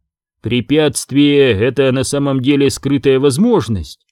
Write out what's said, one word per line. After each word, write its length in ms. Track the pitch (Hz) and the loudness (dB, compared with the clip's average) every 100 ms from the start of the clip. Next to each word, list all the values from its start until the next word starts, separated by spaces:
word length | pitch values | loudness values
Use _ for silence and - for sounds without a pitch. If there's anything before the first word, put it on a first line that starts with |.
| _ _ _ _ | _ _ _ _
препятствие — 1080 | 113 123 113 147 151 - - 131 147 143 135 101 | -4 -4 0 0 0 -2 -4 0 2 4 2 2
это 320 | 120 127 135 | 0 0 0
на 120 | 131 | 0
самом 360 | 127 143 139 135 | -2 -2 -2 -2
деле 300 | 123 143 139 | 0 2 0
скрытая 500 | - 143 143 139 131 | -2 -4 -2 0 2
возможность. 880 | 143 131 233 214 117 101 76 - _ | 2 2 0 0 -2 -6 -8 -16 _